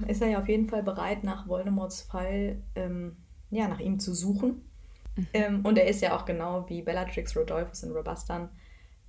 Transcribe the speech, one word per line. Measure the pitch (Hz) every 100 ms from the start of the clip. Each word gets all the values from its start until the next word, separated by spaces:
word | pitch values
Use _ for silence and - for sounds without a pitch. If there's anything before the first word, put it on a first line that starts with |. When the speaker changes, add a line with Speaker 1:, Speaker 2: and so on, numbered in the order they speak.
| 214
Speaker 1:
ist | 208
er | 226
ja | 202
auf | 202
jeden | 214 220
Fall | 214
bereit, | 196 190 175 202
nach | 196 190 185
Voldemorts | 180 196 196 185 -
Fall, | - 185 185 196 202 202 - -
ähm, | 180 175 175 170 - - -
ja, | 214 208
nach | 160
ihm | - 196
zu | 196
suchen. | 175 185 202 247 254 - - - - - -
Speaker 2:
Mhm. | 180
Speaker 1:
Ähm, | 214 208 202 202
und | 220
er | 185
ist | 202
ja | 180 180
auch | -
genau | 175 170 180 180
wie | 170
Bellatrix, | 160 180 185 - 165 156
Rodolphus | 160 160 170 -
und | 165
Robustan, | 160 156 165 - 170 175 - - - - -